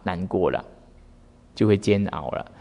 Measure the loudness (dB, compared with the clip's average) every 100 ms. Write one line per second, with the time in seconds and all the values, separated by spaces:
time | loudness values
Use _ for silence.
0 | -6 -6 -2 0 0 0 -6 -20 -20 -20
1 | -20 -20 -20 -20 -12 0 4 4 4 2
2 | 0 -4 -6 -8 -8 -16